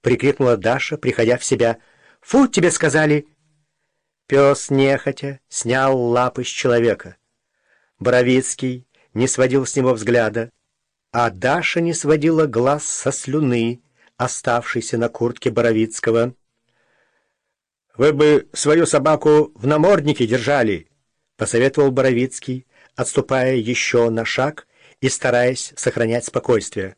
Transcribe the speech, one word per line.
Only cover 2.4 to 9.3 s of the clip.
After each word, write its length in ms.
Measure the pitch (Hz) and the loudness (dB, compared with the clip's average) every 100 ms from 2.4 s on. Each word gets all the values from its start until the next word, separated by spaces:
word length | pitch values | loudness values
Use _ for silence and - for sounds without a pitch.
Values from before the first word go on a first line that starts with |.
| 262 | 2
тебе 240 | 202 170 | 2 0
сказали!" 560 | - 160 147 151 151 147 _ _ _ _ _ _ _ _ _ _ | 0 0 2 2 0 -2 _ _ _ _ _ _ _ _ _ _
Пёс 440 | 139 139 139 - | 4 4 2 0
нехотя 720 | 139 135 139 - 131 139 135 _ | 2 2 2 -2 -6 -10 -12 _
снял 480 | - 117 131 135 131 | -10 -4 0 2 2
лапы 460 | 120 120 127 - 123 | 0 0 0 -4 -10
с 20 | |
человека. 720 | - 127 120 117 104 - - _ _ _ _ _ _ _ _ | -4 0 2 2 0 -6 -20 _ _ _ _ _ _ _ _
Боровицкий 880 | 113 123 123 127 131 - 131 127 _ _ _ | 0 2 4 2 0 -6 -8 -8 _ _ _
не 140 | 107 | -2
сводил 380 | 131 | -2